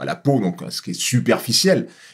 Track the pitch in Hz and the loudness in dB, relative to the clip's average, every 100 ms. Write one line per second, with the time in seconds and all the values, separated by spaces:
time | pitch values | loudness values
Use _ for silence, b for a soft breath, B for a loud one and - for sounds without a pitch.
0 | 69 - 143 135 92 87 - - - 87 | -8 -4 0 2 0 -4 -10 -10 -10 -6
1 | - 123 123 - - - 190 147 85 B | 0 0 2 0 2 2 4 2 0 B
2 | B | B